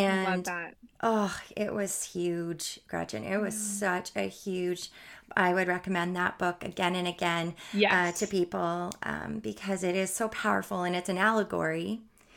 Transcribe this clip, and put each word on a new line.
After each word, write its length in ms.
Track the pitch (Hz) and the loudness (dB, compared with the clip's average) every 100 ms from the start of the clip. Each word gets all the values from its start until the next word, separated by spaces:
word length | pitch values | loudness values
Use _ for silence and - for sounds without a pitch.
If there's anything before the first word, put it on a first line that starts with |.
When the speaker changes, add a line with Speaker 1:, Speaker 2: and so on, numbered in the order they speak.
| 196 | 4
Speaker 1:
I 100 | 190 | 4
love 220 | 190 185 | 2 0
Speaker 2:
And 60 | |
Speaker 1:
that. 320 | 185 175 170 - 240 - | 0 -4 -6 -14 -20 -2
Speaker 2:
oh, 380 | 226 220 202 - - - | 2 2 2 -2 -8 -4
it 160 | 208 | -2
was 300 | 214 196 - - | -2 -2 -4 -4
huge, 680 | 180 175 170 170 165 - - - | -2 0 0 -2 -4 -6 -8 -6
Gretchen. 360 | 170 170 - | -6 -4 -4
It 140 | 214 196 | -2 0
was 160 | 208 | 0
Speaker 1:
Mm. 40 | 214 | -2
Speaker 2:
such 520 | 208 202 196 180 - - | -4 -2 0 0 -2 -4
a 120 | 196 | -4
huge, 640 | - - 185 180 180 - - - - - - | -4 -4 -2 0 -2 -6 -14 -20 -20 -2 2
I 180 | 180 | 4
would 140 | 180 180 | 4 2
recommend 460 | 180 190 180 175 180 | 0 0 0 0 0
that 220 | 180 - | 0 2
book 240 | 180 175 | 0 0
again 300 | - - 180 | -4 0 0
and 140 | 180 180 | 2 -2
again, 460 | 175 175 170 170 170 - 202 202 | 0 0 2 -2 -6 -4 4 6
uh, 220 | 180 175 | 6 4
Speaker 1:
Yes. 60 | 170 | 0
Speaker 2:
to 60 | 202 | 0
people, 680 | 190 175 190 170 175 175 - | 0 0 0 -2 -2 -4 -6
um, 380 | - - - 220 | -6 -6 -6 -6
because 420 | 214 202 196 190 | -6 -6 -4 -2
it 140 | 180 185 | 0 2
is 160 | 190 | 0
so 160 | - 226 | 0 -2
powerful 540 | - 214 196 190 190 | 0 2 2 0 -2
and 100 | 180 | 0
it's 140 | 180 180 | 0 0
an 100 | 185 | 2
allegory. 840 | 208 220 196 175 160 160 175 220 - _ - | 4 4 2 0 0 0 -2 -4 -8 _ -20